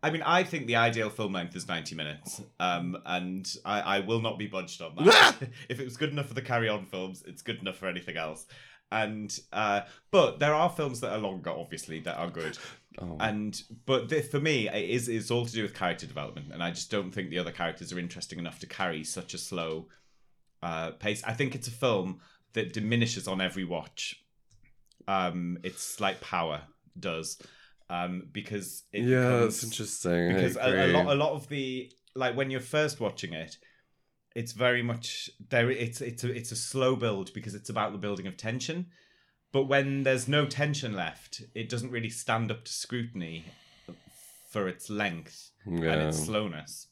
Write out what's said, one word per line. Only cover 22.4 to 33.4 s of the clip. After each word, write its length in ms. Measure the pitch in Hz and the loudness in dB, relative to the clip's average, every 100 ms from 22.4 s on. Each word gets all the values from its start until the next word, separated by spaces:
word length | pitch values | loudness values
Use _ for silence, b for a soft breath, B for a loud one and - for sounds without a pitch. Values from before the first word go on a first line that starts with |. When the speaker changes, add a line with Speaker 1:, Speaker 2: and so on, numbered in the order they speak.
| _ | _
Speaker 1:
that 200 | - 98 | -4 -4
diminishes 540 | 113 107 117 117 98 - | -2 0 4 2 0 -2
on 120 | 95 | 0
every 240 | 92 90 | 0 -2
watch. 520 | 90 85 80 - - - _ _ _ - - _ _ _ - | -4 -4 -6 -8 -8 -10 _ _ _ -20 -20 _ _ _ -2
Um, 520 | 98 90 85 87 87 | 0 0 0 -4 -4
it's 360 | 95 - - - | -6 -8 -10 -2
like 220 | 101 92 | -2 -2
Power 400 | - 92 82 76 76 _ _ - | -4 -2 0 -2 -8 _ _ -8
does. 400 | 90 80 82 - B B B B _ | -6 -4 -6 -10 B B B B _
Um, 400 | 87 90 90 90 | -4 -2 -4 -6
because 520 | 104 101 104 92 - - | -10 -6 -6 -6 -12 -8
it 100 | 104 | 0
Speaker 2:
Yeah, 200 | 120 131 123 | 4 6 6
Speaker 1:
becomes, 360 | 123 117 110 | 6 4 2
Speaker 2:
that's 20 | 113 | -4
interesting. 680 | - 107 - 90 87 87 | -4 -6 -2 2 4 6
I 20 | |
Speaker 1:
because 220 | 92 90 90 | 6 4 4
a, 60 | |
a 200 | - 95 | 4 6
Speaker 2:
agree. 100 | 90 | 8
Speaker 1:
lot, 120 | 90 90 | 6 6
a 80 | 139 | 4
lot 160 | 151 | 4
of 140 | 147 - | 0 -4
the, 420 | 147 131 127 127 _ _ 131 | -4 -2 -4 -8 _ _ -2
like, 200 | 127 123 | 0 2
when 140 | 135 | 0
you're 120 | 131 | -2
first 380 | 120 151 151 147 | 0 2 2 2
watching 340 | 107 - 90 | -2 -2 -6
it, 240 | 80 | -6